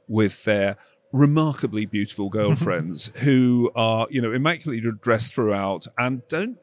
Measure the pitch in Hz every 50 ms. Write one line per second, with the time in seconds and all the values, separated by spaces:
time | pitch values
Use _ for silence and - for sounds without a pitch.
0 | _ - 107 107 107 98 - - - 110 104 101 98 98 101 - - _ _ _
1 | _ _ - 127 147 143 147 156 156 156 139 - - 117 101 107 107 98 - 104
2 | 101 - - - 101 98 95 107 104 101 151 123 165 131 90 85 78 87 85 76
3 | - - - - 123 143 135 127 127 123 123 123 117 110 - 120 113 113 113 110
4 | 113 - - 131 120 113 113 127 139 160 170 - - 160 123 113 110 117 113 107
5 | - 120 117 113 117 - - - 117 107 101 98 98 95 98 85 - - - -
6 | 123 127 135 123 123 - 160 160 196 233 240 -